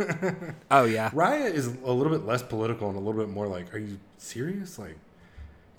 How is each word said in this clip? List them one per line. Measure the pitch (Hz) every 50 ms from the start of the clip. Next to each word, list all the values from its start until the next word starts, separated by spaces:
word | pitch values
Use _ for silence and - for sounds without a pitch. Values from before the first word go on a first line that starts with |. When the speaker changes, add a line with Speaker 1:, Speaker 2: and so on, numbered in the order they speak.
| 208 175 165 160 190 185 170 - 175 160 - -
Speaker 1:
<laughs> | - -
Speaker 2:
Oh, | 139 139 127
yeah. | 117 110 110 110 110
Speaker 1:
Raya | 120 147 170 196 285 302 285 226
is | 175 151 127
a | 120 120 131 131 127
little | 123 127 139 156
bit | 160 - 98
less | 104 117 127 123
political | - 120 110 110 113 117 117 110 101
and | 95
a | 98
little | 98 107 110 110
bit | 107 101
more | 98 101 104
like, | 101 95 90 90 90 -
Are |
you | 107 107 104 101 98 - - -
serious? | - - - - 117 131 165 196 202 190 180 - -
Like, | 104 - 80 - - - - - - - - - - - - - - - -